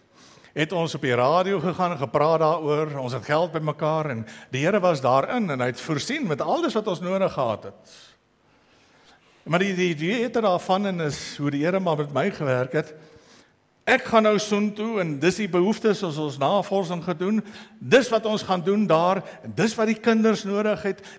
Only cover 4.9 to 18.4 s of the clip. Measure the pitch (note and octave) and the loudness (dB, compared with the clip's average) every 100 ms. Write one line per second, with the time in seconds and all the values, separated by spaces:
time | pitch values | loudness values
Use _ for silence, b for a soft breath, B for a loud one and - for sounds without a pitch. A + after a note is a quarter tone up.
4.9 | D3+ B2+ C3+ C#3+ B3 G3 C3 B2 B2 - | 2 4 4 2 -2 -2 -2 -2 -2 -4
5.9 | D3 - D4+ A3 C#3+ D#3+ C#4 E4 A3 G#3+ | -4 -2 -4 -2 -2 0 0 0 -2 -4
6.9 | D#3 F3+ F#3+ F#3 - B2 G#2 G2 - - | -4 -2 0 0 0 -2 -2 -8 -18 -20
7.9 | - - _ _ _ _ b b b b | -20 -20 _ _ _ _ b b b b
8.9 | b b b b _ - E3+ G3 F#3 F3+ | b b b b _ -2 0 0 0 0
9.9 | D3 E3+ A#3+ A#3+ A#3+ G#3+ F3+ - F#3+ G3+ | 0 -2 -2 -2 0 0 0 2 0 0
10.9 | F3 D3+ C#3+ - - C#3+ C#3 D#3 F#3+ F3+ | -2 -4 -4 -8 -6 -4 -2 0 0 0
11.9 | D3+ C#3+ C#3 G3 - D3 B2+ B2+ D3+ - | -2 -2 -2 -2 -2 -2 0 0 -2 -4
12.9 | - B B B B B B _ _ - | -10 B B B B B B _ _ 0
13.9 | B3 - A3 G#3+ G#3 - G3+ G#3 G#3 A3 | 0 4 4 6 4 2 0 0 -2 -4
14.9 | A3 E3 C#3+ E3 F#3 G#3 F3+ F#3 A3 A3 | -2 -2 0 0 2 0 2 2 2 2
15.9 | F#3+ F#3 D3 D3+ C3 C#3 G3+ F3+ G3 F3 | 0 -2 -4 -4 0 2 2 0 -2 -2
16.9 | F3 E3+ E3+ F#3 A3 - B B B B2+ | -4 -4 -2 0 -2 -2 B B B 4
17.9 | C4 - A3+ A3 G#3+ | 4 6 0 0 -2